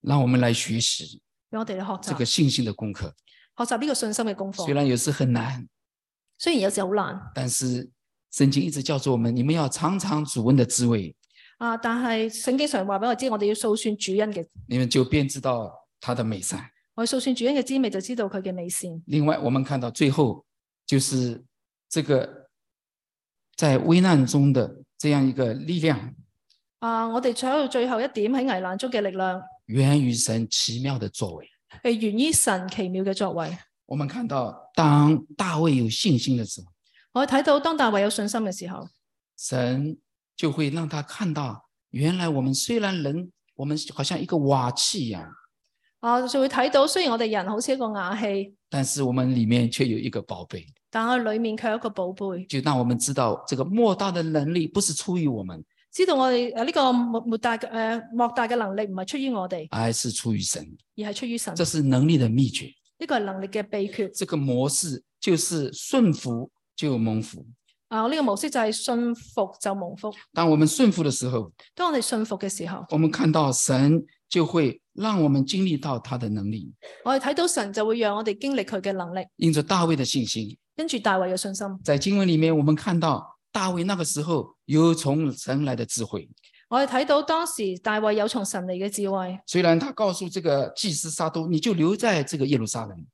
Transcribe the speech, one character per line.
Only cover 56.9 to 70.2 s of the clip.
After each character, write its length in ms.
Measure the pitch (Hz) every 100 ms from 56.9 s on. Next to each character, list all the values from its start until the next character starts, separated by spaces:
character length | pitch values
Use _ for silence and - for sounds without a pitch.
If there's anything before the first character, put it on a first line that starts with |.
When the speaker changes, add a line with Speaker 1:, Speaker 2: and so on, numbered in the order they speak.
Speaker 2:
莫-， 280 | 247 240 226
莫 160 | 233 220
大 200 | 233 226
嘅， 100 | 240
呃， 320 | 233 220 233 226
莫 140 | 233 233
大 180 | 240 226
嘅 80 | 240
能 200 | 208 196
力 80 |
唔 100 | 208 190
係 100 | 190
出 120 | 294
於 140 | 269
我 160 | 226 180
哋， 180 | 180 156
Speaker 1:
而 200 | 110 113
是 200 | 117 127
出 220 | 101 117
于 60 | 104
神。 260 | 95 87 78 82 _ -
Speaker 2:
而 140 | 208
係 40 |
出 120 | 208 247
於 120 | 233
神。 160 | - 175
Speaker 1:
这 100 | 170
是 160 | 160
能 260 | 139 127 151
力 100 | 160
的 120 | 117
秘 180 | 117 127
诀。 240 | - - _ _ _
Speaker 2:
呢 80 | 330
個 120 | 262
係 40 |
能 180 | 202 190
力 60 | 190
嘅 160 | 214
秘 260 | 208 208 202
訣。 180 | - 196
Speaker 1:
这 120 | - 190
个 120 | 160
模 320 | 139 123 135
式 340 | - 175 127 _ _
就 160 | - 165
是 380 | - 165 135
顺 400 | - - 269 220
服 360 | 147 131 117 127 _ _ -
就 200 | 151 127
蒙 240 | 113 110
福。 220 | 110 - - 120 _ _ _
Speaker 2:
啊， 160 | 330 240
呢 80 | 311
個 80 |
模 140 | 269 196
式 120 | 311
就 100 | 277
係 120 | 220
信 440 | 220 - 240 240 233
服 360 | - - 196 -
就 140 | 208
蒙 220 | 196 175 -
福。 160 | 214 208